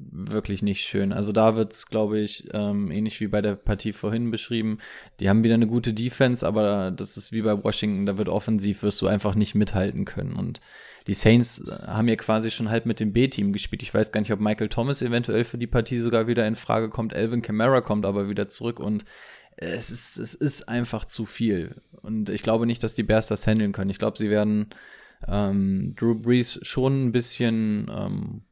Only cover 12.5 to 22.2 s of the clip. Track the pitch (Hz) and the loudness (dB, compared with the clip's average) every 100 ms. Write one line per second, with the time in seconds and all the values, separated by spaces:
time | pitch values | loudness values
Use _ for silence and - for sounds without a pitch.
12.5 | - 110 113 117 107 110 110 135 - 101 | -2 0 0 0 0 2 4 2 2 0
13.5 | 101 - - - 107 107 107 104 104 107 | 0 -4 -8 -2 0 2 0 -2 0 0
14.5 | 107 107 - 127 139 123 117 117 110 120 | 0 -2 -2 -2 -2 0 0 0 0 0
15.5 | 120 117 120 113 120 117 113 113 117 107 | -4 0 0 0 -2 2 2 2 2 0
16.5 | 110 - 110 110 - 113 - 110 120 113 | -2 0 0 0 -4 -4 -2 0 0 -2
17.5 | 107 120 131 - 104 98 101 101 104 101 | 0 4 4 2 0 0 0 -2 -2 -2
18.5 | - 117 117 107 107 - - - - _ | -2 -4 -4 -4 -4 -6 -20 -20 -20 _
19.5 | - 85 92 - 120 - - 113 - 147 | -12 -8 -6 -6 -6 -6 -6 -8 -2 -2
20.5 | - - 120 120 110 - - 107 - 113 | -2 -4 -4 -2 -4 -4 -4 -4 0 0
21.5 | 92 82 - _ - - 110 | 2 -2 -10 _ -16 -6 -4